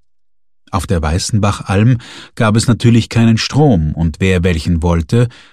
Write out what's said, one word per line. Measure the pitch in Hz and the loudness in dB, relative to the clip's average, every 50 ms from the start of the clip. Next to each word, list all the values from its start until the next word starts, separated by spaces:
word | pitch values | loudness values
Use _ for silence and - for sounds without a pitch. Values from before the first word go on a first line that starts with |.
| _ _ _ _ _ _ _ _ _ _ _ _ _ _ | _ _ _ _ _ _ _ _ _ _ _ _ _ _
Auf | - 101 - | -8 -8 -4
der | - 98 85 | -4 -4 -4
Weißenbachalm | 76 78 78 92 - - - 107 95 101 - - - - 98 98 110 123 131 120 - - - - - - _ | -2 -2 -4 -4 -4 -4 -2 -2 -2 -2 -2 -4 -6 -2 0 2 2 2 2 0 -4 -10 -20 -20 -20 -20 _
gab | - 113 107 104 | -2 0 0 2
es | 117 110 | 0 0
natürlich | - 117 - - 120 117 117 107 - | 0 0 2 2 2 4 2 2 0
keinen | - 117 113 113 113 113 | 0 0 2 2 2 0
Strom, | - - - 135 151 151 117 87 80 76 - | -2 -2 0 2 2 4 2 2 0 -2 -2
und | - 82 82 76 - | -2 -4 -4 -2 -2
wer | 95 95 92 90 85 | 0 0 0 2 2
welchen | 92 87 80 - - 87 82 80 | 0 0 0 -2 -2 -2 0 0
wollte, | 87 85 85 80 - - 117 123 120 - - - - | 0 0 0 0 0 0 0 0 0 -2 -10 -20 -20